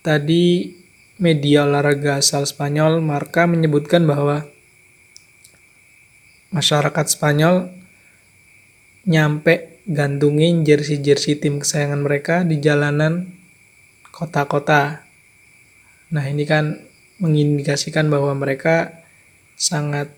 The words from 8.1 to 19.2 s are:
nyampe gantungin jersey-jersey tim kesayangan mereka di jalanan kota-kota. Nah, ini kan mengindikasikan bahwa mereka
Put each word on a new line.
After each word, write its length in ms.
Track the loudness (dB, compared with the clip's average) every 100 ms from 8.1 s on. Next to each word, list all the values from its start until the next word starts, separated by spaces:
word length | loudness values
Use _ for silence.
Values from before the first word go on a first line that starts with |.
| _ _ _ _ _ _ _ _ _
nyampe 760 | 0 2 2 0 0 0 -2 -20
gantungin 760 | -8 -4 -2 0 0 2 2 2
jersey-jersey 760 | 2 2 0 -4 0 0 0 -2
tim 220 | -2 -4
kesayangan 400 | -4 -4 -2 -2
mereka 440 | -2 -2 -2 0
di 160 | 0 0
jalanan 720 | 0 0 0 0 0 -2 -8 -16 _ _ _ _ _ _ -20
kota-kota. 960 | -14 -6 -4 -2 -2 2 2 2 -6 _ _ _ _ _ _ _ _ _ _ _
Nah, 160 | -6
ini 200 | -4 -4
kan 320 | 0 0 0 -6 -14 _ _ _
mengindikasikan 920 | 0 2 2 0 0 -4 -2 -2 0
bahwa 240 | 0 0
mereka 640 | -2 -4 -2 0 0 -2 -10 _ _